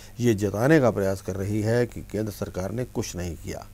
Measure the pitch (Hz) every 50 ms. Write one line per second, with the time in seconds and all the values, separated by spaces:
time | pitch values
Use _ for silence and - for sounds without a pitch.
0 | - - - 117 120 120 107 95 104 98 98 104 120 143 160 151 127 110 92 104
1 | 95 95 98 95 - 92 95 98 95 101 107 110 104 110 117 120 123 120 - 82
2 | - - - 104 110 107 - - 101 95 - 90 95 98 107 123 123 - - 120
3 | 110 - - 90 90 87 76 - - 92 78 - - -